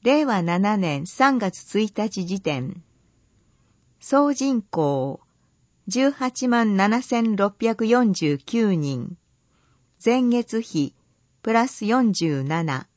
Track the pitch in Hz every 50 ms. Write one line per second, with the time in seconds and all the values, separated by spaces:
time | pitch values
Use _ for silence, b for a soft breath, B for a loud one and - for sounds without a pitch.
0 | - 233 277 302 311 269 220 190 170 170 175 180 196 202 214 202 185 165 147 139
1 | 156 - - - 262 277 269 247 208 185 - - - - - 202 220 208 _ -
2 | 208 220 - 196 180 170 190 196 196 - 147 131 127 135 190 180 165 _ _ _
3 | _ _ _ _ _ _ _ _ _ _ _ _ _ _ _ _ _ _ _ _
4 | - - 269 277 285 285 285 247 262 277 262 233 196 _ - 160 151 143 143 135
5 | 131 139 135 - _ _ _ _ _ _ _ _ _ _ _ _ _ - 190 240
6 | 262 277 277 - 262 254 254 - 254 247 240 233 233 214 202 190 196 208 220 247
7 | 254 - 247 233 226 226 214 190 202 208 202 _ 220 226 226 220 226 220 233 247
8 | 247 220 185 - 165 147 147 139 _ - - 233 226 208 190 165 147 139 135 123
9 | 120 - 180 - _ _ _ _ _ _ _ _ _ _ _ _ _ _ _ _
10 | - 233 240 262 254 240 240 240 226 - - 226 226 - - 160 143 139 _ _
11 | _ _ _ _ _ _ _ _ _ - 226 226 233 262 - - 214 202 226 262
12 | 254 226 190 - 175 160 147 135 131 139 160 170 170 160 - 135 120 _ _